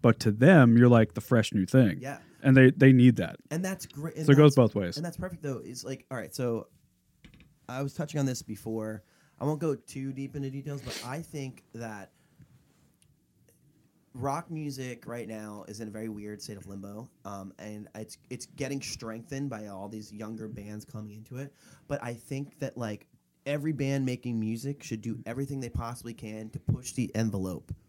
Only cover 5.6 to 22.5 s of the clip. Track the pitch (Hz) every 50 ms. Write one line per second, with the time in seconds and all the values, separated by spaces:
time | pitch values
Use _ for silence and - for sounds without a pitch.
5.6 | - - 127 123 - - 135 131 _ _ 131 123 101 - - - 127 123 117 110
6.6 | - _ _ _ _ _ _ _ _ _ _ _ _ - _ _ - _ _ _
7.6 | _ - 123 131 143 139 - - 160 147 - 147 139 135 127 - - - 107 107
8.6 | - 113 110 113 110 110 110 107 _ _ _ _ _ _ _ _ - 143 156 147
9.6 | 156 160 143 - _ - - 135 135 135 131 135 139 135 - 147 139 135 135 139
10.6 | 135 147 143 139 113 120 - - - 120 131 156 165 - - 151 135 131 120 -
11.6 | _ _ _ 117 117 113 107 101 95 _ _ _ _ _ _ _ - _ _ _
12.6 | _ _ _ _ _ _ _ _ _ _ _ _ _ _ _ _ _ _ _ _
13.6 | _ _ _ _ _ _ _ _ _ _ _ 127 120 139 135 160 170 _ 170 156
14.6 | 151 147 135 131 131 127 123 117 - - 117 120 117 95 113 110 107 107 104 104
15.6 | - - 107 104 113 110 101 107 110 113 107 104 104 104 104 101 - - 107 98
16.6 | - 92 98 98 95 98 101 107 117 120 _ _ _ 98 101 98 95 98 - -
17.6 | 92 107 107 107 107 - _ 107 110 - - _ _ _ 127 127 - _ _ -
18.6 | 143 131 139 139 - - - - 123 113 110 113 113 _ 139 135 143 139 120 107
19.6 | 107 104 98 95 98 101 107 107 107 - 110 104 110 107 113 110 110 110 113 110
20.6 | 101 104 107 107 107 - - 117 107 104 104 107 110 _ 127 123 139 143 _ _
21.6 | _ _ - _ _ _ 147 - - 120 120 117 - - 135 135 143 139